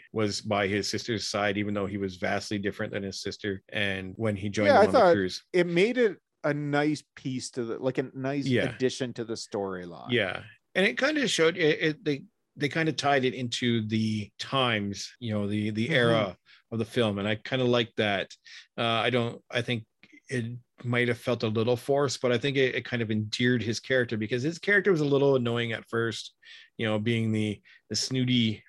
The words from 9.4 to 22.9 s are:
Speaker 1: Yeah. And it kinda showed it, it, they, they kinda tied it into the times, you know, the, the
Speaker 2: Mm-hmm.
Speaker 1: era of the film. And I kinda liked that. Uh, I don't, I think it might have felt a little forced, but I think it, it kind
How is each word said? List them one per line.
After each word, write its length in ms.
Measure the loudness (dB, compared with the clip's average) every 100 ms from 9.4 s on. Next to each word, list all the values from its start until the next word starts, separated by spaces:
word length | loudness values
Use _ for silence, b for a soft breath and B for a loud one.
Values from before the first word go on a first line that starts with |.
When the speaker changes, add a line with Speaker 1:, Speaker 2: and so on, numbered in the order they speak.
| -6 -6 -4 -6 -10 -12 -4
Speaker 1:
Yeah. 320 | -2 -2 -4 -12 -20 _
And 100 | 0
it 140 | 0 2
kinda 280 | 0 2 0
showed 280 | 2 2 4
it, 220 | 2 2
it, 240 | 0 -2
they, 200 | -4 -4 -6 _ _ -4
they 120 | -2
kinda 240 | 0 0
tied 320 | 0 4 4
it 80 | 4
into 540 | 0 -6 -2 2 2 2
the 420 | 0 0 -2 -6 -10
times, 720 | -4 0 2 0 -2 -6 -10 -10
you 140 | -4
know, 140 | -2 0
the, 220 | 0 -2
the 160 | -2 0
Speaker 2:
Mm-hmm. 80 |
Speaker 1:
era 420 | 4 4 4 2 -6 _ b b
of 80 | -6
the 60 |
film. 340 | -4 0 0 0
And 60 | -2
I 100 | -4
kinda 280 | -2 0
liked 320 | 2 2 0 0
that. 380 | 0 0 -4 -10 B B B -4
Uh, 60 |
I 260 | 0 2 2
don't, 320 | 2 0 -4 -6
I 120 | -4
think 240 | -2 -4 -6 _ -20 -20 -8
it 160 | -6 -6 -10 _ _
might 220 | -2 0 2
have 80 | 0
felt 260 | -2 -2
a 40 | 0
little 280 | 0 2 0
forced, 440 | 2 2 2 0
but 120 | 0
I 40 | 2
think 200 | 0 2
it, 180 | 2
it 100 | 0
kind 160 | -4